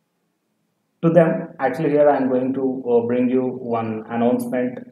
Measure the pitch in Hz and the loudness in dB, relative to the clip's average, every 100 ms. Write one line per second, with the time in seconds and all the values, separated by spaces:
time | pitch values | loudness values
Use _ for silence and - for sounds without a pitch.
0 | _ _ _ _ _ _ _ _ _ _ | _ _ _ _ _ _ _ _ _ _
1 | 165 170 165 165 - - 135 160 156 147 | 2 4 4 0 -8 -4 -4 -2 0 4
2 | 147 135 131 127 131 135 131 131 120 120 | 4 4 0 0 -2 -2 -2 -4 0 0
3 | 117 123 127 127 127 123 120 113 113 110 | 2 0 2 0 -2 -6 -4 -4 -4 -6
4 | 107 117 120 120 120 127 127 - - | -6 -2 0 0 -2 -4 -4 -6 -16